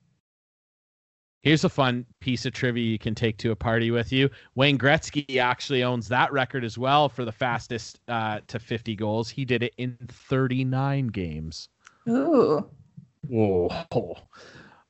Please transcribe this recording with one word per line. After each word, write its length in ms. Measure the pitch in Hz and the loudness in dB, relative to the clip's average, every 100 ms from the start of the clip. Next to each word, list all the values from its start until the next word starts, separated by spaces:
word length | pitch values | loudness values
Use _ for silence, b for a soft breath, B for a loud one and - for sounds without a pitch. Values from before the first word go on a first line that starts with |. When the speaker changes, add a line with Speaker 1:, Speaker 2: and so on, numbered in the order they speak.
| _ _ _ _ _ _ _ _ _ _ _ _ _ _ | _ _ _ _ _ _ _ _ _ _ _ _ _ _
Speaker 1:
Here's 220 | 135 156 | 2 4
a 40 | 185 | 2
fun 380 | - 131 120 123 _ | 2 2 0 -6 _
piece 260 | 131 120 127 | -4 -2 -4
of 60 | |
trivia 300 | - 127 120 | -2 -2 0
you 140 | 113 110 | -2 -2
can 160 | 120 | -4
take 220 | 110 117 107 | -2 -2 0
to 120 | 117 | -4
a 60 | 107 | -2
party 340 | 117 117 117 | 0 0 2
with 200 | 117 117 | 0 0
you. 180 | 131 135 b b | 2 0 b b
Wayne 240 | 127 143 139 | 2 4 4
Gretzky 580 | 131 156 - 143 143 127 | 4 2 2 -6 -2 0
actually 460 | 123 123 - 131 | 2 0 -2 0
owns 260 | 123 123 104 | 0 -2 0
that 240 | 123 147 | 0 2
record 320 | 135 127 135 | 0 -2 -4
as 140 | 117 113 | -6 -4
well 300 | 131 147 143 | 2 4 4
for 140 | - 117 | 0 -8
the 60 | |
fastest, 680 | - 127 117 - 117 - - - | -4 -2 -2 -4 -8 -8 -14 -6
uh, 320 | 117 110 107 - | -4 -4 -6 -8
to 100 | 113 | -10
fifty 380 | - 117 117 104 | -6 -6 -4 -4
goals. 320 | 107 110 113 | -2 -2 -4
He 160 | - | -6
did 180 | 127 120 | -2 0
it 120 | 120 - | 0 -4
in 200 | 127 120 120 | -8 -8 -16
thirty-nine 1000 | - - 131 131 127 131 131 139 139 123 | -18 -2 0 2 0 0 0 0 0 -2
games. 600 | 98 87 76 80 - - _ b b 233 | -4 -6 -6 -10 -12 -18 _ b b -2
Speaker 2:
Ooh. 580 | 240 294 277 135 147 - - _ - - _ 135 | 0 4 4 6 2 -2 -14 _ -20 -20 _ -2
Speaker 1:
Whoa. 880 | 117 104 92 85 85 - - 85 80 - B B B B B | 2 4 2 0 -4 -4 -4 -4 -10 -18 B B B B B